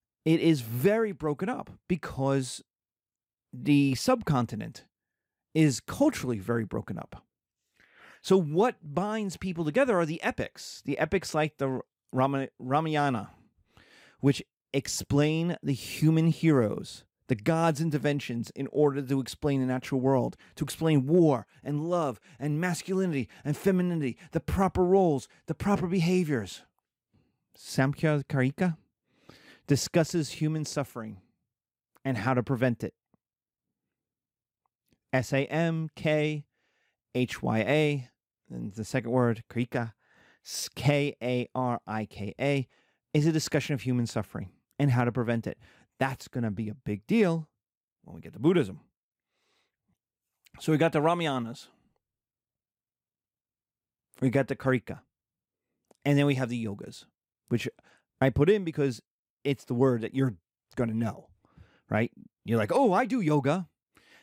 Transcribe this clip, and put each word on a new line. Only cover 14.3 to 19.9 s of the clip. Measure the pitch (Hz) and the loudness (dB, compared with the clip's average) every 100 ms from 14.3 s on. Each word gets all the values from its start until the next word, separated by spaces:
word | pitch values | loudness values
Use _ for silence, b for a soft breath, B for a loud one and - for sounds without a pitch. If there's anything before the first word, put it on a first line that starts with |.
| - - _ _ | 2 -2 _ _
explain | 139 - - - 143 147 160 170 - | -4 -4 -6 -2 2 2 2 -2 -4
the | - | -4
human | 131 - - 151 160 165 | -4 -6 0 4 4 4
heroes, | 156 165 139 107 - - - - _ - | 2 4 4 2 -2 -10 -16 -20 _ -4
the | 120 | -2
gods' | - 160 165 143 | 0 2 2 2
interventions | 165 147 147 143 - 120 - | 0 0 0 -2 -4 -6 -8
in | - 139 | -8 -4
order | - 147 135 | 2 2 0
to | 131 135 | -2 -2
explain | 123 - 151 139 | -2 -4 -2 0
the | 127 | 0
natural | 127 - | -2 -2